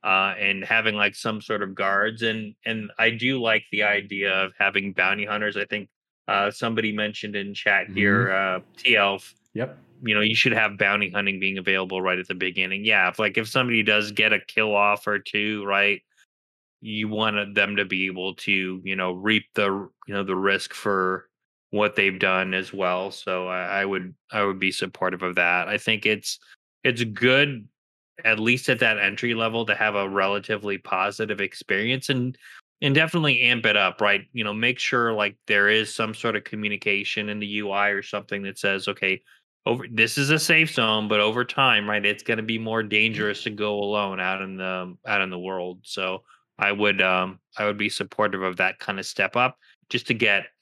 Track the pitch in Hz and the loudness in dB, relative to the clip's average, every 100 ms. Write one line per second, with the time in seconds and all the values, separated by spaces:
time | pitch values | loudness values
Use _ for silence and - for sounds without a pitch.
0 | - 95 98 92 98 98 95 113 110 104 | 2 2 2 0 -2 -2 0 0 2 0
1 | 104 101 117 110 - 107 101 95 98 98 | 0 0 -6 -6 -4 -4 -4 -2 0 2
2 | 104 113 113 110 107 - - 113 107 - | 0 0 -2 -2 -6 -10 -6 -6 -6 0
3 | 113 117 123 131 113 110 - 104 104 104 | 0 2 -2 0 2 0 0 0 2 0
4 | 98 98 98 95 95 - 98 101 98 92 | -2 -4 0 0 -2 0 0 0 -4 0
5 | 92 101 104 104 107 101 101 107 95 _ | 0 0 -2 -2 -2 -4 -4 -6 -8 _
6 | _ _ - 98 101 104 117 113 110 104 | _ _ -2 2 2 0 -2 0 -2 -2
7 | 107 104 107 104 101 101 - 98 90 98 | -4 -4 -8 -8 -8 -4 2 2 0 2
8 | 101 98 95 95 98 92 - - 131 110 | 4 4 4 2 0 -2 -6 -4 2 4
9 | 101 98 - _ _ 107 131 - _ _ | 4 2 -6 _ _ -6 -6 -8 _ _
10 | 123 107 107 110 131 113 110 98 98 104 | 0 2 4 4 4 4 2 2 2 2
11 | 98 98 98 95 98 95 92 95 95 92 | 0 0 -2 -2 -4 -4 0 0 0 -2
12 | 92 90 90 92 92 90 92 95 107 107 | 0 0 -2 -4 -4 -2 -4 -2 0 2
13 | 90 - 107 95 110 139 123 117 107 107 | 2 2 -2 0 -2 -2 0 0 4 2
14 | 104 104 110 104 - - 107 101 104 104 | 2 0 2 2 0 -2 2 4 4 2
15 | - 104 - 107 104 107 101 98 101 101 | -2 -4 -2 -4 -2 -4 0 2 2 0
16 | _ _ _ _ _ _ _ _ 110 107 | _ _ _ _ _ _ _ _ -8 -4
17 | 107 107 110 104 101 101 98 101 98 95 | -2 0 0 0 -2 0 2 2 0 0
18 | 95 92 92 92 - 98 92 92 92 95 | -2 -4 -6 -6 -2 -2 -2 -6 -6 -4
19 | 92 90 101 110 - - 101 98 95 _ | -2 -2 0 0 0 0 0 0 -6 _
20 | - 101 98 92 98 98 - - 107 98 | -8 -6 -2 0 2 0 -2 -6 -2 0
21 | 92 92 - _ _ _ _ 107 104 - | 0 -2 -8 _ _ _ _ 0 0 4
22 | 98 95 98 92 95 92 92 98 92 90 | 2 2 0 2 0 -2 -4 -2 0 0
23 | 95 - - 92 90 92 90 98 98 95 | -4 -8 -6 -4 -4 -6 -4 -2 0 -2
24 | 92 - _ 110 101 95 92 - 90 - | -4 -14 _ -2 0 0 -2 -2 -6 -2
25 | 92 87 90 90 85 90 87 104 - 110 | -4 -2 -4 2 2 2 0 -2 -2 0
26 | 113 107 - - _ - _ _ 135 117 | 0 0 -4 -10 _ -20 _ _ -2 0
27 | 117 101 120 135 147 131 104 _ _ _ | -2 2 4 4 2 -2 -12 _ _ _
28 | _ - 113 110 110 123 - 120 117 107 | _ -4 0 2 2 2 2 2 4 2
29 | 101 101 120 113 113 113 110 104 107 101 | 0 0 -4 0 0 0 0 2 2 2
30 | 98 98 95 101 92 107 104 98 - 92 | 0 2 2 0 -2 -4 -2 -6 -4 -2
31 | 98 101 110 101 98 - - 98 110 131 | -2 -2 -4 -2 -4 -6 -2 -2 0 -2
32 | - 131 123 127 - - _ _ 143 139 | -2 -2 -2 -8 -16 -20 _ _ 2 4
33 | 160 175 151 123 123 120 110 104 95 - | 4 2 2 2 2 2 4 4 2 2
34 | 104 101 - 123 107 104 120 127 - 127 | 2 2 0 -6 -4 0 0 0 0 2
35 | 117 110 104 104 - 104 101 107 107 - | 2 2 0 -2 0 4 6 4 2 -2
36 | 110 107 117 107 - 107 107 104 - 101 | -4 -2 -2 -2 -6 -6 -4 -4 -2 -2
37 | 104 - 104 104 104 104 104 98 101 101 | -2 -4 -4 -6 -6 -4 -4 0 0 0
38 | 98 104 101 104 98 95 101 98 92 101 | -4 -8 -6 -8 -8 -4 -2 -2 -2 -2
39 | 98 95 _ - _ _ - 120 120 113 | -2 -2 _ -20 _ _ -4 -4 -4 0
40 | 113 - 139 156 - 160 160 - 113 107 | 0 2 2 2 4 4 4 2 2 2
41 | 107 107 104 113 120 - 131 110 104 107 | 2 2 2 2 -2 2 4 4 2 0
42 | 101 104 - 113 110 113 110 113 107 107 | 0 -2 -2 -4 -2 -4 -2 -2 0 2
43 | 110 107 107 101 - 104 104 104 101 104 | 0 0 -2 -2 -6 -4 -2 -2 -2 -2
44 | 101 95 92 95 95 95 92 92 92 90 | -2 -2 -4 -4 -6 -6 -6 -6 -8 -12
45 | - 104 95 90 92 95 90 90 - - | -4 -2 -2 -4 -6 -6 -6 -10 -12 -6
46 | 92 92 _ - _ _ 101 101 104 98 | -4 -6 _ -20 _ _ -2 2 2 4
47 | 92 92 92 92 _ - 107 104 104 - | 2 2 0 -6 _ -4 -2 0 -2 -2
48 | 98 - 107 95 95 90 92 - - 98 | -8 -2 0 0 -4 0 -2 -2 -6 -6
49 | 95 - 95 120 123 - _ _ _ 120 | -6 -2 0 2 0 -2 _ _ _ -6
50 | - 123 110 101 - _ | -2 0 2 2 -2 _